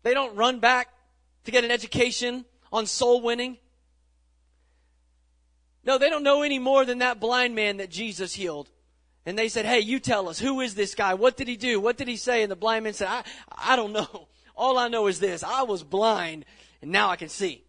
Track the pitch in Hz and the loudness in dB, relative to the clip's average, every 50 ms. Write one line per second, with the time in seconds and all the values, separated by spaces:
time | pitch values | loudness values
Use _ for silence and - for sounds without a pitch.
0 | _ 233 254 277 269 247 208 202 226 254 254 240 220 240 254 247 247 - _ _ | _ 2 2 2 0 -2 0 2 2 2 2 4 4 4 4 4 0 -4 _ _
1 | _ _ _ _ _ _ _ _ _ 233 220 247 233 233 240 233 - 214 - - | _ _ _ _ _ _ _ _ _ 2 2 2 2 2 -2 -2 -4 -4 0 2
2 | 240 247 - - 247 247 240 254 247 _ _ _ _ _ - 220 220 196 - - | 2 2 2 -2 -4 -4 -4 -6 -12 _ _ _ _ _ -2 -2 -2 -2 -2 0
3 | 262 240 247 247 233 233 233 240 247 254 247 _ _ _ _ _ _ _ _ _ | 4 4 4 4 4 -2 -2 -2 -4 -8 -8 _ _ _ _ _ _ _ _ _
4 | _ _ _ _ _ _ _ _ _ _ _ _ _ _ _ _ _ _ _ _ | _ _ _ _ _ _ _ _ _ _ _ _ _ _ _ _ _ _ _ _
5 | _ _ _ _ _ _ _ _ _ _ _ _ _ _ _ _ _ 247 269 262 | _ _ _ _ _ _ _ _ _ _ _ _ _ _ _ _ _ 0 2 4
6 | 277 311 330 302 285 277 285 294 294 294 277 262 247 262 269 269 262 247 247 247 | 2 2 2 2 4 4 4 4 2 0 -2 0 2 4 4 4 4 2 0 0
7 | 247 254 240 208 214 226 247 247 247 240 233 220 214 208 202 196 196 180 160 175 | 0 0 0 -2 -2 0 2 2 2 0 0 0 -2 -2 -2 -4 -8 -10 -8 -8
8 | 226 220 190 160 190 175 - 190 196 170 151 147 139 _ _ _ _ _ _ _ | -8 -8 -6 -8 -8 -8 -6 -6 -6 -6 -6 -8 -12 _ _ _ _ _ _ _
9 | _ _ _ _ _ 170 190 214 226 226 - 226 214 214 247 240 214 214 254 262 | _ _ _ _ _ -6 -2 -2 -2 -2 -2 -2 0 2 2 2 2 0 -4 -4
10 | - 262 240 202 190 170 165 - 208 269 269 262 254 240 196 202 202 190 - - | 0 0 0 0 0 -4 -6 -4 -2 -2 0 -2 -4 -4 -2 -2 -4 -2 0 0
11 | 208 190 185 190 220 254 247 - 269 240 240 202 226 254 233 196 196 233 247 - | 0 0 2 4 2 2 2 2 -6 -6 -6 -4 -2 0 0 2 2 0 -2 -2
12 | 277 247 240 202 - 247 247 226 220 202 190 170 202 220 226 220 220 214 208 - | -6 -8 -8 -4 -2 0 2 2 2 0 -2 -2 0 0 0 0 -2 -6 -6 -4
13 | 202 185 220 247 - - - - - _ - - - 220 262 247 220 208 214 214 | -4 -4 -4 -6 -8 -12 -18 -20 -20 _ -14 -6 2 2 2 2 2 -2 -2 -4
14 | 165 - - 185 - _ _ _ _ _ _ - 233 262 262 254 240 233 233 226 | -4 -4 -10 -18 -20 _ _ _ _ _ _ 0 2 2 4 2 2 2 2 2
15 | 214 202 180 160 196 196 175 165 165 165 233 269 269 233 202 175 156 143 165 196 | 2 2 2 2 -2 -2 -2 -4 -6 -4 0 0 0 0 -2 -6 -4 -4 0 4
16 | 220 226 214 185 175 165 160 156 139 - - - - _ _ _ - 143 180 202 | 4 4 4 2 -2 -6 -8 -10 -14 -18 -20 -20 -20 _ _ _ -8 0 2 2
17 | 208 196 180 165 170 156 - - 202 175 135 - _ | 4 2 0 -2 -6 -12 -6 -4 -4 -4 -4 -8 _